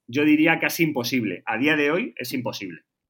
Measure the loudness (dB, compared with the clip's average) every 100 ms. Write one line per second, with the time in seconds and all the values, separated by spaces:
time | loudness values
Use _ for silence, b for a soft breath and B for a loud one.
0 | -6 0 4 6 4 2 0 0 0 0
1 | -2 -2 -2 -6 -6 0 2 2 0 0
2 | -4 -8 -8 -6 -6 -8 -12 -14 _ _
3 | _